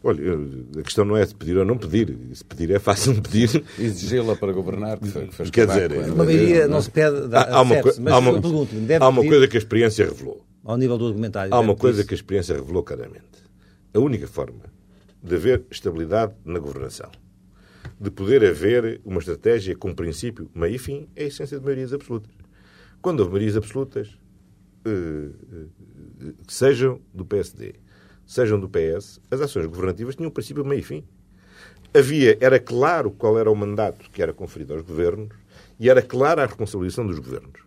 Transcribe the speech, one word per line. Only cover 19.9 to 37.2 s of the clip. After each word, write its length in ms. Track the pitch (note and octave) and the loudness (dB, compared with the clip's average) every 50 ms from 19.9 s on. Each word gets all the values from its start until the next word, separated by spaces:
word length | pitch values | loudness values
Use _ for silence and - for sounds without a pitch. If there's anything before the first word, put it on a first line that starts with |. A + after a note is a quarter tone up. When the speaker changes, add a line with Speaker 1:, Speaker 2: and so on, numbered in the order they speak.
| E2+ | -8
Speaker 1:
princípio, 560 | D#2+ F2 E2+ D#2+ - - A#2+ A2+ - - - _ | -6 -8 -8 -8 -8 -10 -12 -12 -12 -18 -16 _
meio 220 | E2 E2 E2+ A2 | -4 -4 -4 -4
e 20 | B2 | -4
fim, 300 | - - C#3 C#3+ D3 - - | -10 -10 -12 -12 -14 -16 -14
é 80 | - D3+ | -10 -10
a 20 | |
essência 320 | C#3+ C#3+ - D#3 C#3 C#3+ C#3 | -10 -10 -10 -12 -12 -12 -10
de 60 | C3 | -6
maiorias 280 | C#3 C#3 C3 C3 B2 B2+ | -6 -6 -6 -6 -8 -10
absolutas. 380 | C#3+ C#3 - B2 A2+ G#2 - _ _ - _ _ _ _ _ _ _ - - - _ | -10 -10 -10 -10 -10 -10 -12 _ _ -20 _ _ _ _ _ _ _ -20 -20 -20 _
Quando 200 | _ F3+ F3 C#3 | _ -4 0 0
houve 120 | G2+ E2+ F#2 | 0 0 0
maiorias 240 | G2+ G#2+ G#2+ G2+ | -2 -2 0 -2
absolutas, 520 | A2 G#2+ - - C3 C3+ C3+ - - G#2+ - - _ _ _ _ _ _ _ _ _ _ _ _ _ _ | -2 -4 -4 -8 -8 -8 -6 -8 -10 -10 -10 -16 _ _ _ _ _ _ _ _ _ _ _ _ _ _
eh, 460 | A2 G#2+ F#2+ F2 D#2+ D#2 D2+ D2+ D2 D2 - - - - E2+ D#2+ D#2 - _ - - - - - - - - | -6 -4 -4 -4 -6 -8 -8 -10 -12 -16 -18 -20 -20 -20 -20 -20 -20 -20 _ -20 -20 -20 -20 -20 -20 -20 -20
eh, 120 | - D2+ C#2+ _ - | -18 -18 -18 _ -20
sejam 540 | - - - B2 C3+ C#3+ A#2 B2+ C3+ B2+ - - _ _ | -16 -6 2 2 2 4 4 2 -2 -2 -4 -14 _ _
do 100 | F#2 F#2 | -14 -10
P 140 | F2+ G#2 G2+ | -4 -4 -4
S 180 | F2+ - - | -4 -4 -10
D, 180 | - A1+ G1+ - - _ _ _ _ _ - _ _ _ | -18 -18 -18 -18 -20 _ _ _ _ _ -20 _ _ _
sejam 340 | _ - - B2 A2 G#2+ G2+ | _ -2 -2 0 2 0 -2
do 80 | F#2+ F#2 | -2 -2
P 260 | F#2+ - D#2+ D#2+ D#2+ | -2 -2 -2 0 -2
S, 240 | E2+ E2 - - - _ _ | -4 -6 -12 -20 -20 _ _
as 100 | - C3+ | -6 -4
ações 240 | D3 C#3 - G2+ D#2+ | -4 -4 -4 -6 -6
governativas 520 | D#2+ D#2+ F2 F#2 F#2 F2+ F#2 A2+ B2 C3 | -6 -6 -6 -4 -4 -4 -6 -8 -12 -10
tinham 140 | - E3 D#3+ | -8 -10 -8
princípio, 360 | D3 - - - C#3 D3 C#3+ | -8 -10 -10 -10 -8 -8 -4
meio 140 | C3+ C#3+ B2+ | -4 -4 -4
e 20 | - | -4
fim. 220 | - - D#3 - - _ _ _ _ _ _ _ _ - - - - - _ - - _ | -8 -12 -14 -14 -18 _ _ _ _ _ _ _ _ -20 -20 -20 -20 -20 _ -20 2 _
Havia, 420 | D3 C3+ B2+ D3+ D#3 C#3 A#2 G#2+ - B2+ | 4 4 6 4 4 6 6 6 6 6
era 180 | C3 C3 C3 | 6 6 6
claro 500 | - - A2+ A#2+ C3 D#3 F3 C3 A2 G#2 | 2 0 -2 0 2 2 2 0 -2 -4
qual 280 | - - - A2 A2 A2+ | -6 -2 0 2 2 4
era 120 | A2+ G#2+ | 4 2
o 60 | G#2+ | 2
mandato 540 | G#2 G2+ G2+ G#2 G#2 A2 G2 - - - - _ | 2 0 -4 -2 -2 -2 -2 -4 -8 -16 -20 _
que 80 | - | -4
era 140 | F2+ D#2+ D2+ | -4 -4 -4
conferido 400 | - F#2 E2+ - D#2 D2+ C2+ D2 | -8 -14 -16 -14 -14 -12 -10 -10
aos 80 | D#2+ D#2+ | -10 -10
governos 480 | F2 E2 D2+ F2 F2 - G2+ G#2+ G#2+ - - _ _ _ - - - - _ | -10 -6 -2 -2 -2 -2 -4 -10 -16 -16 -20 _ _ _ -20 -20 -20 -16 _
e 80 | A2+ B2 | 4 6
era 140 | B2+ B2+ - | 6 6 4
clara 400 | - - B2+ C3+ D3 E3+ D3+ C#3 | 2 -2 0 2 2 2 0 0
a 40 | |
responsabilização 600 | A#2 - - A2+ G2 - G2+ F2+ F#2 F2 - A#2+ | -4 -4 -8 -10 -8 -6 -6 -6 -6 -6 -6 -6
dos 120 | G2+ F2 | -6 -6
governos. 440 | D2+ | -8